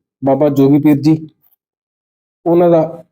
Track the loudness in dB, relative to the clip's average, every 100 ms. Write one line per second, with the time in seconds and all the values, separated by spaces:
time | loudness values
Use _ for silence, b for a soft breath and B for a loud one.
0 | _ _ -4 -2 -2 0 2 2 0 0
1 | 0 -2 -6 _ _ _ _ _ _ _
2 | _ _ _ _ -2 0 2 2 -2 -8
3 | -10